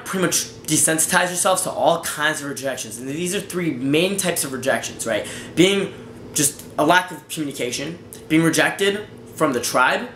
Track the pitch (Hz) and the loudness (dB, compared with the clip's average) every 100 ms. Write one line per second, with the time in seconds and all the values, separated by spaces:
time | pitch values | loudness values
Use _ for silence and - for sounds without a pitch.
0 | - 185 170 - - - - 151 165 160 | -4 0 2 0 -4 -8 -2 2 2 2
1 | - 180 180 175 196 185 - - 139 170 | 2 2 2 2 2 2 0 2 2 2
2 | - 156 151 147 143 127 135 123 110 107 | -2 -2 0 0 -6 -6 -6 -6 -8 -10
3 | 131 151 180 196 - 175 165 123 135 151 | -8 -4 -4 -4 -4 -2 -2 -2 2 2
4 | 190 196 180 170 143 131 127 113 - - | 2 0 -2 -2 -4 -2 0 0 -2 -6
5 | 117 104 - - - 147 185 196 175 - | -2 -2 -4 -10 -6 4 4 4 -2 -8
6 | - - - - 139 - - - 151 180 | -16 -16 -8 -2 -2 -2 -10 0 4 4
7 | 180 160 - 160 147 131 123 120 147 165 | 4 -10 -10 -6 -6 -4 -4 -4 -6 -10
8 | - - - 156 165 156 151 - 196 202 | -14 -12 2 4 6 6 4 4 0 0
9 | - - - - 156 120 - 127 131 202 | -6 -14 -10 0 0 2 0 4 4 2
10 | 240 | -4